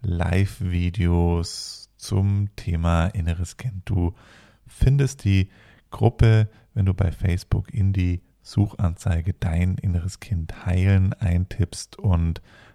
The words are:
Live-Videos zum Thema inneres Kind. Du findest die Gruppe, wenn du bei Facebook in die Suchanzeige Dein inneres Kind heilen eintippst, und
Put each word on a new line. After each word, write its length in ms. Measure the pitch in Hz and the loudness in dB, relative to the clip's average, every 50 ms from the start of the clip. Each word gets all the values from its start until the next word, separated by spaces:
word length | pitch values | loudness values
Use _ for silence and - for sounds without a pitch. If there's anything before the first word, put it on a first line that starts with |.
| - | -6
Live-Videos 1900 | 95 87 85 85 - 85 95 98 98 - - 92 90 87 87 90 90 87 98 87 87 87 85 85 85 85 85 82 - - - - - - - - _ _ | -4 -2 -2 -2 0 0 0 0 -2 -4 -6 -6 -4 -2 0 -2 -2 -2 0 0 2 2 2 2 2 0 0 -4 -6 -10 -14 -16 -16 -18 -20 -20 _ _
zum 580 | _ - - 101 98 98 101 101 101 101 101 _ | _ -10 -4 -2 0 0 2 0 0 -2 -4 _
Thema 520 | - - - 87 82 82 85 85 82 82 | -10 -6 -4 -4 -2 0 2 2 2 0
inneres 500 | 92 - 98 82 82 82 82 87 - - | 0 -2 -4 -2 -2 -2 -4 -6 -8 -10
Kind. 260 | - - 127 101 95 - | -10 -10 -8 -8 -8 -8
Du 280 | - - 95 87 85 - - - - - - - - _ _ _ | -4 -2 0 0 -2 -4 -6 -20 -20 -20 -20 -20 -20 _ _ _
findest 580 | - - - - 127 135 143 139 127 - - - | -20 -2 2 2 4 4 4 2 0 -2 -2 0
die 260 | 104 98 95 92 - _ - - - - _ _ _ | 2 4 4 2 0 _ -20 -20 -20 -20 _ _ _
Gruppe, 580 | - - 110 117 - - 117 113 110 110 107 104 - - _ _ _ | -6 0 0 0 4 4 6 6 6 6 4 2 -2 -16 _ _ _
wenn 120 | - 98 | 0 0
du 80 | 98 92 | 0 2
bei 160 | 90 92 92 | 2 0 -2
Facebook 600 | - - - 92 87 87 - _ - 95 92 - - | -2 -2 0 0 0 0 0 _ -2 -2 -2 -4 -2
in 180 | 110 95 98 95 | 0 0 2 2
die 300 | 95 92 90 90 87 - _ _ _ _ | 2 0 0 0 -2 -6 _ _ _ _
Suchanzeige 920 | - - - 101 101 - - 101 87 82 - - - 85 85 80 90 90 | -6 0 0 0 0 0 -2 -2 -2 -2 -2 -4 -2 -2 0 -2 -4 -4
Dein 420 | - - 90 82 85 87 92 92 - | -4 -2 -2 0 0 0 0 0 -2
inneres 420 | - 98 87 87 82 92 - - | -2 -2 -2 0 -2 -4 -10 -10
Kind 440 | - - 101 85 80 80 - - - | -8 -6 -4 -4 -4 -6 -10 -10 -4
heilen 480 | 90 90 92 92 98 98 95 95 95 - | -2 0 2 4 4 4 4 4 2 0
eintippst, 840 | - - 92 85 87 92 - - - 98 - - - - _ - - | -2 -2 0 0 0 0 -2 -2 -4 -4 -4 -4 -14 -16 _ -18 -4
und 420 | - 104 90 85 85 82 80 - - - - - - - _ | 0 0 2 2 2 0 -2 -4 -10 -20 -20 -20 -20 -20 _